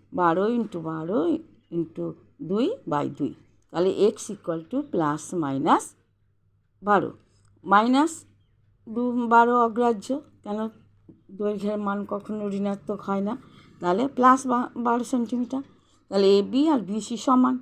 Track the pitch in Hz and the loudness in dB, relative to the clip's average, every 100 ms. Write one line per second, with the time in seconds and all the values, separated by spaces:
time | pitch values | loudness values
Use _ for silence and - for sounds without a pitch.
0 | _ 180 175 170 202 240 220 175 160 160 | _ 0 2 2 0 0 -4 -6 -8 -8
1 | 165 220 339 302 - _ _ 170 160 - | -4 -2 0 -2 -6 _ _ -6 -6 -6
2 | 170 156 _ - 160 202 285 539 - 147 | -10 -10 _ -14 -6 -2 -2 -4 -4 -4
3 | 139 139 143 - _ _ _ 165 185 - | -4 -4 -6 -6 _ _ _ -2 0 2
4 | 202 - - 202 - 165 165 262 294 202 | 2 0 -8 -10 -8 -8 -6 -6 -4 -2
5 | 156 151 - 180 143 135 156 294 440 - | 0 -2 -6 -4 -2 -2 2 2 0 -14
6 | _ _ _ _ _ _ _ _ 98 190 | _ _ _ _ _ _ _ _ 0 0
7 | 58 - _ _ _ _ 170 196 226 262 | 0 -8 _ _ _ _ 2 4 4 4
8 | 320 - - _ _ _ _ _ - 220 | 2 -2 -18 _ _ _ _ _ -10 -4
9 | 247 247 233 233 233 240 233 220 240 226 | -2 -2 4 6 6 4 2 2 0 0
10 | - 269 - _ 208 208 220 220 _ _ | -4 -8 -8 _ -10 -6 -8 -10 _ _
11 | - - _ 196 208 208 202 208 208 202 | -20 -20 _ -6 -4 -2 -2 -2 -2 -4
12 | 202 202 - 214 208 196 202 202 - 202 | -4 -8 -6 -6 -4 -2 -2 -4 -6 -8
13 | - 196 202 247 - - - - 175 180 | -4 -2 -2 -6 -10 -20 -20 -6 -2 0
14 | 269 - 254 262 269 240 247 - 240 240 | 0 4 6 6 4 -2 -2 -4 -2 -2
15 | 240 254 226 240 240 269 277 _ _ _ | 0 -2 -2 -4 -4 -8 -10 _ _ _
16 | - 196 196 202 196 240 311 285 180 214 | -4 2 4 4 4 2 2 2 -2 -6
17 | 214 226 - 254 254 254 | -6 -4 2 4 4 0